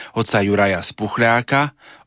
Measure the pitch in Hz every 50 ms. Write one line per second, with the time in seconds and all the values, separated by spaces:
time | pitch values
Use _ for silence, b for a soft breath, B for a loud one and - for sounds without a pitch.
0 | B B B 113 110 - - 107 98 101 101 104 101 98 95 87 - - - -
1 | 107 101 - - 117 113 117 120 120 - 139 139 147 143 - B B B B B
2 | B